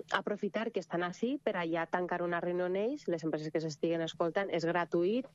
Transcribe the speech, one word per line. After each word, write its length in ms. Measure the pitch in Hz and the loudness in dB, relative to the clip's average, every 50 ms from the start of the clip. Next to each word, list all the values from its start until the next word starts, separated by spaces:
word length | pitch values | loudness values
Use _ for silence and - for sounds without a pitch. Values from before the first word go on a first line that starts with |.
| - - - | 0 0 -2
aprofitar 580 | 151 190 208 208 190 - 196 - 208 220 233 | 0 0 0 -4 -2 -2 -2 -2 -2 -2 -2
que 80 | - 202 | -2 -4
estan 220 | 170 - - 170 180 | -4 -2 -2 0 0
ací 340 | 180 180 - - 240 277 294 - | -2 -2 -2 -2 -2 -2 0 -2
per 120 | 226 202 | -2 -2
allà 300 | 180 175 165 165 165 165 - | 0 0 0 0 0 0 0
tancar 340 | - 180 180 170 180 170 175 | 0 0 0 0 0 0 0
una 160 | 175 175 170 | 0 0 0
reunió 240 | 165 175 175 175 180 | 0 0 0 0 0
amb 100 | 180 185 | 0 0
ells, 320 | 196 208 233 294 294 - - | 0 0 0 -2 -4 -2 -2
les 160 | 170 165 165 | -2 0 0
empreses 280 | 160 151 151 156 156 | 0 -2 -2 -2 -2
que 100 | - 165 | -2 -2
s'estiguen 400 | 160 160 147 - - 165 165 165 | -2 -2 -2 0 0 2 2 2
escoltant, 480 | 165 160 - - 175 170 156 202 196 196 | 0 -2 -2 -2 0 0 2 0 0 0
és 140 | - 160 156 | 0 0 2
gratuït, 640 | 165 170 180 175 165 - 170 175 185 214 254 254 - - | 2 2 2 0 2 2 2 4 4 2 0 0 -4 -8